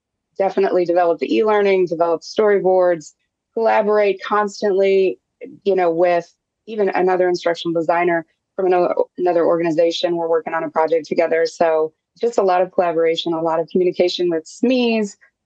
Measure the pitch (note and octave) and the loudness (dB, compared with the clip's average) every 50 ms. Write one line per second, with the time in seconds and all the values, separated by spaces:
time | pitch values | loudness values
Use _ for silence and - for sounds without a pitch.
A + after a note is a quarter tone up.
0 | _ _ _ _ _ _ _ - F#3+ F#3+ - - G3 - - F3+ F3+ E3 E3+ F3+ | _ _ _ _ _ _ _ -4 -4 -2 0 0 0 0 0 0 0 2 2 2
1 | F3 E3+ E3 E3 - - G#3 A3 A3 G#3+ G#3+ G#3 G3+ G3 F#3+ F#3+ F#3 E3 E3+ D#3+ | 2 0 0 -2 -2 -2 0 0 0 2 2 2 2 2 2 2 0 0 0 -2
2 | E3+ E3+ E3 D#3 - - - - G#3+ G#3 G#3 F#3+ F3 F#3 F#3 F#3 F3+ F3+ F3 D#3+ | 0 0 -2 -4 -6 -6 -2 0 2 2 2 2 2 2 2 4 4 2 0 -2
3 | D3+ - _ _ _ _ _ _ _ _ - A#3 A3+ A3 G#3+ A3 G#3 G3+ G#3+ G#3+ | -6 -16 _ _ _ _ _ _ _ _ -6 -2 0 2 2 2 2 2 2 2
4 | G#3 G3+ F#3+ F#3+ - - G#3 G#3 G#3+ G3+ G3+ - G#3+ G#3 F#3 F#3+ G3 G3 G3 G3 | 2 2 0 -2 -4 -4 -2 -2 -2 -2 -4 -4 -2 0 2 2 2 2 2 2
5 | F#3+ F#3 F#3 _ _ _ _ - - - - - - G3+ F#3+ F#3 F3+ E3+ E3 E3 | 2 0 -2 _ _ _ _ -20 -20 -20 -14 -6 -2 -2 0 2 2 0 2 2
6 | F3+ F3 F3 E3+ E3+ - _ _ _ _ _ _ - - A3+ G#3+ G3+ F#3+ - E3 | 2 2 2 0 -2 -6 _ _ _ _ _ _ -16 -10 -4 -2 -2 -2 0 0
7 | F3+ F#3 F#3 F3+ F3+ F3+ F3+ F3 - E3+ E3+ - - E3+ E3 E3+ D#3+ E3 E3+ E3+ | 0 0 0 0 -2 -2 -2 -2 -2 -4 -4 -4 -4 -4 -4 -4 0 0 0 0
8 | F3 F3+ E3+ E3 D#3+ _ _ _ _ _ - - F#3+ F3+ F3+ F3+ F3 - - - | 0 0 -2 -2 -4 _ _ _ _ _ -8 -4 -2 0 2 2 0 0 0 -2
9 | - - - - F3+ F3+ E3+ E3+ D#3+ E3 F3 E3 E3+ E3+ D#3 D#3+ E3+ E3+ E3 - | -2 -4 -4 -4 -2 0 2 2 2 2 0 0 0 0 2 2 2 0 0 -2
10 | - E3+ F3 E3+ E3+ E3 E3 E3 D#3+ E3 E3 E3 D#3+ D3+ - D#3+ D#3+ D#3+ E3 E3 | -4 -4 -2 -2 -2 0 -2 -2 -2 -4 -6 -6 -6 -4 -2 0 0 0 0 -2
11 | D3+ - F#3+ F3 E3 D#3+ D#3+ E3 E3 D#3+ - - F3 E3 D#3+ D#3 D#3 D#3 _ _ | -2 -4 -2 -2 0 0 0 0 -2 -2 0 0 0 2 2 0 -2 -4 _ _
12 | _ _ _ - - A#3 A#3 - G3+ F#3+ F3+ F3+ F#3 F3 - - F3+ F3 D#3+ E3 | _ _ _ -4 -4 -2 0 0 2 2 2 2 0 0 0 0 0 0 0 0
13 | E3 E3 E3 E3 - E3+ E3 D#3+ E3 E3 D#3+ E3 E3 D3+ - F#3 F3+ F3+ E3 - | 0 0 0 -2 -2 -4 -4 -2 -2 -2 0 -2 -2 -2 -2 0 0 0 0 0
14 | F3+ F3+ - - F3+ F3 E3 D#3+ D#3+ - - - - A#3+ C4 B3 A#3+ A#3 A3+ A3 | 0 0 0 -2 -2 -2 -2 -4 -6 -8 -8 -4 -2 0 0 2 0 0 0 -2
15 | G#3 G3+ - _ _ _ _ _ _ | -4 -6 -8 _ _ _ _ _ _